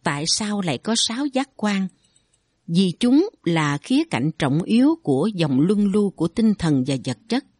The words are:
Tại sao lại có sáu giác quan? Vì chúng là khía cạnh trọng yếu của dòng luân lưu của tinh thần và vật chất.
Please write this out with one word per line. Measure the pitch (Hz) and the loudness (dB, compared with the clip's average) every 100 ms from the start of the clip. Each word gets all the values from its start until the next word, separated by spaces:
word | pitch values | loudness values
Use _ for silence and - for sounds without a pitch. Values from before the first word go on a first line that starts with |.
Tại | 170 151 147 | -4 -4 -4
sao | - 214 208 | -4 -4 -4
lại | 180 127 | -4 -4
có | - 226 | -2 -2
sáu | - 233 | -2 -4
giác | 294 254 277 | -4 -4 -6
quan? | - 208 196 190 _ _ _ _ _ _ _ - | -4 -2 -2 -4 _ _ _ _ _ _ _ -2
Vì | 170 190 - | 0 0 0
chúng | 240 277 403 _ | 2 4 2 _
là | 170 165 147 143 | -2 0 0 -4
khía | - 262 320 | 0 -2 0
cạnh | 131 147 - | -2 -4 -2
trọng | 151 151 | -2 0
yếu | - 226 277 320 | 0 2 2 2
của | - 135 202 | 0 0 0
dòng | 190 156 127 | -2 0 2
luân | 170 208 | 2 2
lưu | 202 202 202 | 2 2 0
của | - 165 | -2 -4
tinh | - 220 | 0 0
thần | 202 170 139 127 | 2 0 0 0
và | 135 | -4
vật | 127 123 _ | -6 -10 _
chất. | 247 _ | -6 _